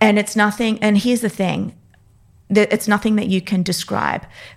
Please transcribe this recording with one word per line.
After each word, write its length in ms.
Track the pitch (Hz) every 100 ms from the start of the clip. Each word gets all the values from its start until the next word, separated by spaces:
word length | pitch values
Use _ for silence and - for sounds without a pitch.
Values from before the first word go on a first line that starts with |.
And 180 | 220 208
it's 180 | 208 220
nothing, 420 | 208 208 226 220
and 160 | 214 208
here's 220 | 247 240
the 80 | 226
thing, 460 | - 185 147 - - _ _ _ _ _ _ -
that 240 | 196 208
it's 160 | - -
nothing 280 | 208 220 214
that 120 | -
you 120 | 185
can 220 | 180 185
describe. 640 | 180 175 - - 73 - - - -